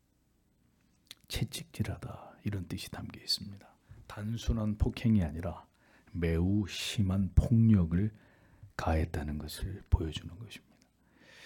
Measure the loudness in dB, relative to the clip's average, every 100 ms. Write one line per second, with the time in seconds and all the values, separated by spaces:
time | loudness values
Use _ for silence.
0 | _ _ _ _ _ _ _ _ _ _
1 | -20 -20 -10 -6 -4 -6 -10 -6 -4 -6
2 | -10 -12 -16 -10 -6 -6 -6 -8 -10 -12
3 | -12 -10 -6 -6 -6 -16 -20 _ -20 -20
4 | -16 -8 -6 -4 0 0 0 0 0 2
5 | 4 4 4 -2 -6 -8 -14 _ _ -20
6 | _ -2 2 4 4 2 0 -4 -6 0
7 | 0 2 2 4 6 8 8 8 6 2
8 | 0 -4 -20 _ -20 -20 -18 -6 0 0
9 | 0 -2 -4 -6 -8 -8 -8 -8 0 0
10 | 0 -8 -12 -16 -18 -18 _ _ _ _
11 | _ _ -20 -20